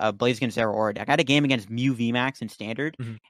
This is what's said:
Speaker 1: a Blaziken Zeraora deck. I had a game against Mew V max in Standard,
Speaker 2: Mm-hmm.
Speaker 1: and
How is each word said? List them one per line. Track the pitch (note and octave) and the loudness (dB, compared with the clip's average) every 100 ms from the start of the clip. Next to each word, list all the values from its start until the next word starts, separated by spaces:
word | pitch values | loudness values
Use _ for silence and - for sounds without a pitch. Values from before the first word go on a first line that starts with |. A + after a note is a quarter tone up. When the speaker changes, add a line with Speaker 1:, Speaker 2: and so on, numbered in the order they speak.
Speaker 1:
a | A2 | 0
Blaziken | G2+ A#2+ A2+ B2 | 2 0 2 -2
Zeraora | A#2 A2+ G#2 A2 | 0 0 2 0
deck. | G#2 G#2+ | -2 0
I | |
had | D3 | 2
a | |
game | C#3+ C#3+ | 4 4
against | C#3+ C3 G2 | 4 2 -2
Mew | A#2 C3 | -2 0
V | A#2+ A#2 | 0 0
max | A#2+ C3 - | 0 -2 -4
in | A2 | -10
Standard, | - G#2+ A2+ D3 - | -10 -8 -6 -6 -6
Speaker 2:
Mm-hmm. | A#2 | -12
Speaker 1:
and | A2 | -12